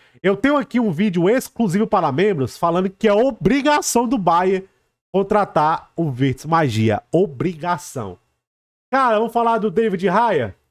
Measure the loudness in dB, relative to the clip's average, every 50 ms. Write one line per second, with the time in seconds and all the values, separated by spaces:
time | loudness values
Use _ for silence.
0 | _ _ _ -4 -2 -2 0 2 2 2 2 2 -2 -2 -2 -2 0 0 0 0
1 | 0 0 0 2 2 2 2 0 -2 -6 _ -2 -2 0 0 0 0 0 0 0
2 | 0 0 0 0 0 0 0 -2 -4 -6 -4 -4 -2 0 0 0 -2 -2 -4 0
3 | 0 2 2 4 2 0 -2 -2 -2 0 0 2 2 2 0 2 0 0 0 0
4 | 0 0 -2 0 2 2 2 2 2 2 0 -2 -4 _ _ _ _ _ _ _
5 | _ _ -2 -2 0 2 0 0 0 0 0 0 2 2 0 -2 -6 _ -6 -4
6 | -4 -4 0 0 0 0 0 -2 -4 -2 0 2 2 2 0 2 2 2 0 0
7 | -4 -2 0 0 0 0 -2 -4 -6 -6 -6 -6 -4 -4 -4 -4 -6 -12 -12 -12
8 | -12 -12 -14 _ _ _ _ _ _ _ _ _ _ _ _ _ _ -4 -2 0
9 | 2 2 2 0 0 -2 -2 0 0 0 0 0 -2 -2 -2 0 -2 0 -2 -2
10 | -2 0 0 2 0 2 0 -2 -2 -4 -8 _ _ _